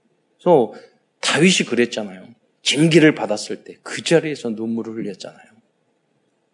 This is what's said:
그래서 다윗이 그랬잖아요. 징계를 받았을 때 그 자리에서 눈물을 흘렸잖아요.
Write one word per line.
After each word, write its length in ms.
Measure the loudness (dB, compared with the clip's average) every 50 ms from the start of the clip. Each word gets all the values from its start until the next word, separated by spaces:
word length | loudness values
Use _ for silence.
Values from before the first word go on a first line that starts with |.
| _ _ _ _ _ _ _ _ 2
그래서 300 | 4 4 4 4 0 -4 -12 -20 -20 _ _ _ _ _ _
다윗이 480 | -4 -2 0 4 4 4 4 2 0 -2
그랬잖아요. 580 | 0 0 0 -2 -2 -6 -10 -10 -12 -16 -20 -20 -20 _ _ _ _ _ -4
징계를 520 | -2 0 2 2 4 6 6 6 6 4
받았을 480 | 2 -2 -4 -6 -6 -6 -8 -12 -12 -12
때 140 | -16 -20 -18 -14
그 180 | -12 -12 -10 -2
자리에서 480 | 0 2 2 2 -2 -6 -8 -8 -8
눈물을 440 | -6 -6 -6 -6 -6 -6 -8 -8 -10
흘렸잖아요. 520 | -10 -10 -10 -12 -12 -16 -18 -18 -20 -20 _ _ _ _ _ _ _ _ _ _ _ _ _ _ _ _ _ _ _ _ _